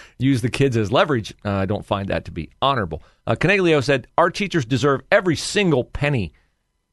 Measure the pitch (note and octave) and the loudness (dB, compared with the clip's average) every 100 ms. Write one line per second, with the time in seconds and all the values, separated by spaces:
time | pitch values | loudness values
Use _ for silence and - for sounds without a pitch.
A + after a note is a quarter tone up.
0 | - - B2+ C3 A#2 - C#3 A#2 G2+ C3 | -18 -4 0 0 0 0 0 2 2 2
1 | F#3+ C3 G#2 - G#2 G2 F#2+ G#2 E2+ G2+ | 2 0 -4 -8 -4 -2 -2 -4 -4 -4
2 | G2 E2+ E2+ E2+ D#2 - C3 C3 F#2 D#2 | -2 -6 -6 -10 -10 -4 -2 0 -4 -6
3 | - _ - A2+ D#3+ G3 F3+ D3+ B2 C3+ | -12 _ -4 0 2 2 4 2 2 0
4 | - - F3 - G3 E3+ A2+ B2+ C#3+ C3+ | -2 0 0 0 -4 -2 0 0 2 0
5 | - G#3 F#3 D3 - G3+ F#3+ C3+ A#2 - | 0 0 2 -2 -2 0 2 2 -2 -2
6 | C#3+ C3+ F2 - _ _ _ _ _ | -2 0 -4 -10 _ _ _ _ _